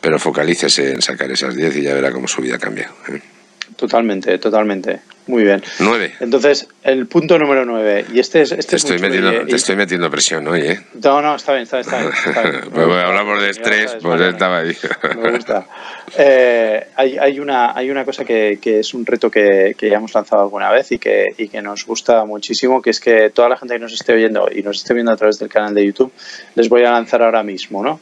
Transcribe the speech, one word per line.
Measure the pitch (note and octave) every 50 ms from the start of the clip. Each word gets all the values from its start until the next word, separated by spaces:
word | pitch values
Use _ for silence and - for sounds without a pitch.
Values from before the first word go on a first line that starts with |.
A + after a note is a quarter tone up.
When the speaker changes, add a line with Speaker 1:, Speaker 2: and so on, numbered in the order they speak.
Speaker 1:
pero | - D#2+ D#2 D2+
focalícese | - E2 C2+ - D2+ D#2+ F2 - - D2 - - C#2 C2+ C2+
en | - -
sacar | - C2+ C2+ C#2+ C2
esas | C2 C2+ C#2 C2 B1
diez | C2 D#2 E2 C#2+
y | D2 C#2+
ya | C#2+ C#2
verá | C#2 C2+ C2+ B1
cómo | C2 B1+ B1
su | - - B1+
vida | B1 A#1+ A#1+
cambia, | B1 A#1+ G#1+ - - - - - - -
¿eh? | C#2 C#2+ - _ _ _ _ _ _ _ - - A2+
Speaker 2:
Totalmente, | - - A2 - A#2 A#2 A2+ G2+ F#2+ F#2 - F2+ F#2
totalmente. | - A2 G#2 A2 G#2+ G#2 G2+ F#2+ F#2 G#2 - - _ _ - _ _
Muy | - B2+ A#2+ G#2+
bien. | G2+ G2 G2 - - - -
Speaker 1:
Nueve. | E2+ G#2 A#2 A2+ G2 D#2 - -
Speaker 2:
Entonces, | C3 A#2+ A#2+ C3 A2+ C#3+ C#3+ - - - _ _ _
el | - C3 C3 B2
punto | A2+ - E3+ D3+ D#3+ F3 D#3+
número | D3+ C#3+ C#3 C3+ B2+
nueve, | A#2+ A#2 A2+ A2 G#2+ G2+ G2+ - - A#2
y | B2
este | B2 - - E3 D3+
es, | A#2+ -
este | - D#3 -
Speaker 1:
Te | -
Speaker 2:
es | - -
Speaker 1:
estoy | C#3+ F2+ F2
Speaker 2:
muy | F#2 G2
chulo | F#2 F#2 F#2+
Speaker 1:
metiendo, | F#2+ F#2 - -
Speaker 2:
y, |
Speaker 1:
te | - -
Speaker 2:
y |
Speaker 1:
estoy | - - - F#2+
metiendo | G2 G2+ F2+ F#2 F2 E2+ D#2+
presión | C#2+ D2 - - E2 D#2+ D2
hoy, | D#2 E2+ E2+ D2
¿eh? | D2 F2+ G2+ - _ - A#2+ A2
Speaker 2:
No, | D3 C#3 D3 D3
no, | D3+ D3
está | C3+ - - C#3
bien, | C3 A#2
está | A2+ - C3
bien, | A#2+ -
está | - B2
bien, | - D2+ - - -
está | - D2 - A2+
bien. | E2+ D2 C2+
Speaker 1:
<laughs> | - - A#1
Pues | C#2+ D#2+
bueno, | E2 F2 F2+
hablamos | F2+ F2+ F#2 G2 G#2 G#2 G#2 G#2
de |
Speaker 2:
Me | G2+ G2+
gusta, | G2+ A2 A#2
Speaker 1:
estrés, | A2+ G#2+ G#2+ G#2+ - A#2+
Speaker 2:
es | A2+ D#2
Speaker 1:
pues |
Speaker 2:
bacana. | E2 E2+ E2 F2 F#2
Speaker 1:
estaba | F2 F2 F#2+ F#2 F2+ F2
ahí. | D#2+ E2 E2 - - - -
<laughs> | - - D#2 - A#2 A2+
Speaker 2:
Me | A2+ A#2+
gusta. | A#2+ A2+ - A2+ G2+ - - - - - - - - - - - -
Eh, | D3 C#3 C3+ C3 B2+ B2 A#2+ A#2 A2+ A2 G#2+ A2 - - _
hay, | - C3+ C3+ C3 -
hay | C#3+ C#3 C#3+ C3+
una, | D3 C#3+ C#3 B2+ A#2+ A#2+ -
hay | - B2+ C3
una | C#3 C#3 C3
cosa | C3 C3 - C#3
que, | A#2 A#2+ A2+ G#2+ G#2+ G#2 G2+
que | - A#2+ A2 G#2+
es | G#2+ - -
un | B2+ A#2
reto | - - A#2 - A2+
que, | - A2 G#2 G2+ G2 G2 F#2+ G2 G#2
que | - - A2
ya | G2+
hemos | G#2 A2 A2 -
lanzado | A2 G#2 - - G#2 G2+
alguna | G2+ G2+ G2+ G2 F#2+
vez | G#2+ B2 C3+ - -
y | A#2
que, | - A2 G#2 G2+ G2 G2 - -
y | A#2 G2+
que | - A2 G#2
nos | G2+ G#2 G#2 -
gusta | - A2+ A2 - - A#2+ A2+ G#2+
muchísimo, | G#2+ G#2+ G#2+ - - A#2+ - - B2+ C3 C3 A#2+
que | A#2+
es | G#2+ -
que | - B2 A#2 A2+ G#2+ G#2+
toda | - - A#2+ A#2+
la | B2+
gente | - - B2 A#2+
que | A#2
nos | A#2 A2+ A2+
esté | - - - A#2+
oyendo | A2+ A2+ A2 A2 G#2 G2 - -
y | G#2 G2
nos | G2+ G2+ -
esté | - - B2
viendo | A#2+ A#2 A#2 A2+
a |
través | G#2 A2 G#2+ G#2+ -
del | A2 G#2
canal | - A2 G#2 G#2+ G#2
de | G#2 G2+
YouTube, | G2+ G2+ - C3 B2+ - - - - - - - - _
les | - A#2 A2+
voy | A#2 A#2+ B2
a | A#2+
lanzar | A#2+ A#2 A#2 - - A#2 A#2
ahora | A2+ A2+ A2+ G#2+
mismo, | G#2 G2 F2+ - - G#2+ G2 G#2
¿no? | C3+ D#3+ E3